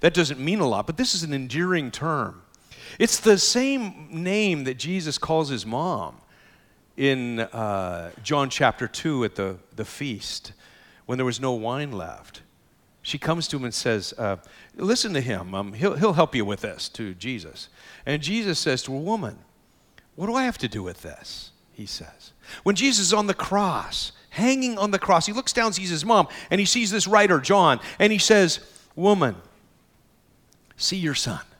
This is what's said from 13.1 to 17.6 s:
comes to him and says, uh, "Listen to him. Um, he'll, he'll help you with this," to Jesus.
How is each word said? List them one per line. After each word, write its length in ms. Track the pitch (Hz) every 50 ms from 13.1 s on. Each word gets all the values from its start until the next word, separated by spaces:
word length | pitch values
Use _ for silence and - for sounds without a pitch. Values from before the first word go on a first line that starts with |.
| - 143
comes 300 | - - 160 170 160 -
to 80 | -
him 80 | 143 131
and 100 | 120 110
says, 400 | - - 131 113 107 95 - -
uh, 200 | - 120 104 98 90 - - - - - - _
"Listen 360 | - - 190 233 247 - 226 185
to 80 | 143
him. 340 | 127 123 113 92 90 90 95
Um, 180 | 98 101 101 98
he'll, 220 | 107 147 202 -
he'll 160 | 143 175 220 180
help 200 | 147 165 147 -
you 100 | 131 107
with 160 | 101 104 95
this," 280 | - 107 92 - - -
to 220 | - - 113 101 92
Jesus. 540 | 90 92 123 131 110 85 80 67 -